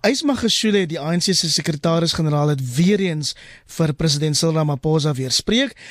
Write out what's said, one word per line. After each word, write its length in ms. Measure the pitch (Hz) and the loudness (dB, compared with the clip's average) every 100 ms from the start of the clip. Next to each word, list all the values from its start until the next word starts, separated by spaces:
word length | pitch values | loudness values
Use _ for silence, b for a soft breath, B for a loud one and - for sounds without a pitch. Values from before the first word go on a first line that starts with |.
Ys 220 | 202 269 | 0 0
Magashule, 600 | 294 254 233 - 220 202 175 | 0 0 0 0 2 2 0
die 140 | 160 | -4
A 140 | 147 | -2
N 60 | 175 | 0
C 140 | 170 | 0
se 160 | 180 165 | 0 0
sekretaris-generaal, 1000 | 147 170 151 170 165 165 - 156 147 147 | -2 -2 -2 0 2 0 0 0 2 0
het 260 | 143 131 123 | 0 -2 2
weer 240 | 175 208 | 2 4
eens 360 | 190 156 143 - B B B - | 0 -2 -6 -8 B B B -2
vir 160 | 160 | -2
president 420 | 147 160 143 156 147 | 0 0 0 0 0
Cyril 180 | 165 160 | 0 0
Ramaphosa 580 | 151 139 156 156 151 | 0 0 0 0 0
weerspreek. 640 | 131 131 - - 220 277 - B | -2 -2 -2 0 0 0 -6 B